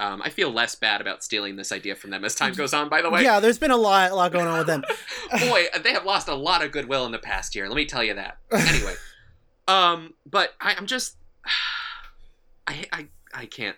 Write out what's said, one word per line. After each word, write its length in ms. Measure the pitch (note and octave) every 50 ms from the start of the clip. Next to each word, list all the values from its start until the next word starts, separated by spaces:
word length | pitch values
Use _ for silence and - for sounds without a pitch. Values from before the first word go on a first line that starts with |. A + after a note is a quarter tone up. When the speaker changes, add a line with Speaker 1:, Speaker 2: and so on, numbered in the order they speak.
Speaker 1:
Um, 220 | G#2 G2+ G2 G2
I 80 | - D3+
feel 220 | - - F#3+ D3
less 240 | A2+ A#2 A#2+ A2+ -
bad 260 | - - A2 G#2 G2+
about 200 | G2 G2 F#2 - -
stealing 320 | - A#2 G#2+ G2+ G2 G2 G2
this 140 | F#2+ -
idea 240 | G2+ F#2+ F#2 G2+ G2
from 160 | - - G2+
them 120 | F#2+ F#2+ G2
as 120 | G#2+ -
time 180 | - C#3+ C3+ -
goes 200 | - D3 C3 -
on, 140 | D3 - D3
by 120 | D3+ D#3+
the 80 | E3+ E3
way. 140 | E3 F3 -
Speaker 2:
Yeah, 160 | B3+ A3 G3+
there's 160 | G3+ A3+ A#3+ A#3
been 140 | D#4 D4+
a 60 | B3+ A#3+
lot, 340 | A3 G3+ G3 G3 F#3 F#3
a 40 | F#3+
lot 160 | F#3+ F3+ F3
going 160 | D#3+ F3+ E3+ E3
on 120 | E3 E3
with 80 | E3 D#3+
them. 160 | D#3+ C#3+ C3+ - A4 - - -
<laughs> 280 | - - - - - A3 B3 B3
Speaker 1:
Boy, 160 | A#3+ F#3+ E3+ - - E3+ D#3
they 80 | A#3
have 140 | C4+ G3 F#3
lost 220 | F#3+ G3+ F3+ - -
a 60 | D3
lot 280 | C3+ C#3 E3 F3+ E3+ D#3
of 80 | D3
goodwill 340 | C#3+ D3 C3 A#2+ C3+ C3+ B2+
in 60 | A#2
the 80 | A2+ A2
past 360 | - - G2+ F#2+ F#2 - -
year, 120 | G#2 G2 G2
let 80 | A#2
me 100 | D3 D3
tell 180 | D3 C#3+ B2+ A2+
you 100 | G#2+ G2+
that. 240 | G2 F#2+ - - - - _
Anyway. 420 | A3+ G3+ - - - - - - - -
Speaker 2:
<laughs> 40 | - - - - - - - _ _ _ _ _ _ -
Speaker 1:
Um, 440 | F#3+ F#3+ F3+ F3 E3+ E3 D#3+ E3 - _ _
but 260 | D3 - G3 F3 - - -
I, 140 | - G3 G#3
I'm 100 | F3+ G3+
just, 320 | G3+ C4 B3+ A#3+ - - - - - _ _ -
<sighs> 1200 | - - - - - - - - - - - - - - - - - - _ _ _ - _ _ -
I, 180 | C#3 C#3+ F3+ -
I, 160 | - E3+ D3+ - - - _ _ -
I 120 | B2+ A#2+
can't. 300 | A2+ - - A2+ G2+ F#2